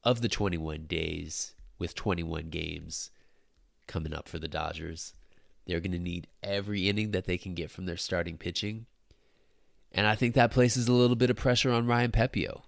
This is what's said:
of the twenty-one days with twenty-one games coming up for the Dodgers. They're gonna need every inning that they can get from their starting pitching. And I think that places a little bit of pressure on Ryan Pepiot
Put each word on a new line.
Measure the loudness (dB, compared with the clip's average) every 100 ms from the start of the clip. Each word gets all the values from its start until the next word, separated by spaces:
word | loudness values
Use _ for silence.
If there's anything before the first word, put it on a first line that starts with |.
of | 2 2
the | 0
twenty-one | 0 -2 -2 -4 -8 -6
days | -4 -4 -6 -8 -8 -10 -12 -20 -10
with | -8 -6
twenty-one | -4 -2 -2 -6 -6
games | -8 -8 -8 -10 -12 -12 _ _ _ _ _ _ _ -10
coming | -6 -6
up | -8 -10
for | -10
the | -6
Dodgers. | -6 -6 -6 -10 -10 -14 -16 -20 -20 _ -20 -6
They're | -4
gonna | -4 -4
need | -4 -6 -10 _
every | -6 -4 -2 0 2
inning | 2 0
that | -2 0
they | -4
can | -4
get | -8 -8
from | -8 -8
their | -6
starting | -4 -2 -2 -6
pitching. | -6 -4 -6 -6 -12 _ _ _ _ _ _ _ _ _ _
And | 0 2
I | 4
think | 4 6
that | 6
places | 8 4 4 4
a |
little | 6 6 6
bit | 4
of | 4
pressure | 2 2 4
on | 2 4
Ryan | 2 4
Pepiot | 4 2 2 -4 -6